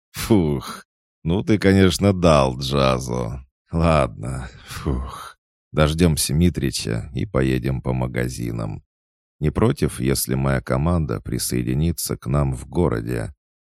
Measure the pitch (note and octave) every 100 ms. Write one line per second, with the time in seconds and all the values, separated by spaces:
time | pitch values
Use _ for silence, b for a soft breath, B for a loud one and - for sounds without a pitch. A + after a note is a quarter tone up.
0 | _ - - G#2+ D#2 C#2 - - - _
1 | _ _ D#2 F2+ - G#2 G2 G2 F#2 D#2+
2 | G2+ F#2 E2+ D2 C2 B1+ C2 C#2 C2+ B1+
3 | B1+ B1 A#1 B1+ - _ _ E2 E2 D#2
4 | B1 G1+ B1 C2 B1 - - - D#2 B1+
5 | B1+ - - - _ _ _ - D2+ D#2+
6 | F2 D2 - D2 F2 C2 C2 - - A1+
7 | A1+ B1 A1 C2 C2 C2 C2 B1+ B1+ B1+
8 | B1 A#1+ B1 A#1+ A#1 A1+ G#1+ G1+ - _
9 | _ _ _ _ D2+ - - - C#2+ A#1+
10 | B1+ C2 A#1+ C2 C2+ C2 - C2 D#2+ F2
11 | C#2+ G#1+ - A#1+ - B1 A#1+ C2+ E2+ D#2+
12 | - A1 A#1+ C#2+ C2+ C2 - E2+ D#2+ A1+
13 | A1+ A#1+ G#1+ - _ _